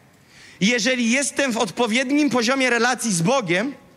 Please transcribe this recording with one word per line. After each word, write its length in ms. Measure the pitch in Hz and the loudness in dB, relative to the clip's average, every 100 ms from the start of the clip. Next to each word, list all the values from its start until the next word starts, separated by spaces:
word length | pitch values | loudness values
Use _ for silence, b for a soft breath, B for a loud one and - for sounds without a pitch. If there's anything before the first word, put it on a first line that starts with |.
| _ _ B B B B | _ _ B B B B
jeżeli 500 | 196 247 247 254 226 | 0 0 0 0 0
jestem 400 | 262 277 - 277 | 0 -2 -2 -2
w 60 | 220 | 0
odpowiednim 720 | 220 185 233 240 262 294 294 | -4 -2 0 0 0 2 2
poziomie 400 | 247 226 269 254 | 2 0 0 0
relacji 440 | 233 240 247 233 | 2 0 0 -2
z 80 | 170 | 0
Bogiem, 520 | 165 269 185 180 262 - - | 0 0 0 -2 -2 -8 -20